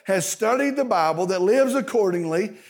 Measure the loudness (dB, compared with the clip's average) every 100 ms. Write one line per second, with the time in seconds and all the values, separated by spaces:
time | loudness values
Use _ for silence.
0 | -4 -2 -2 -2 0 0 0 -2 0 0
1 | 0 0 -2 0 2 4 2 0 -2 0
2 | 0 0 -2 -2 -4 -8 -20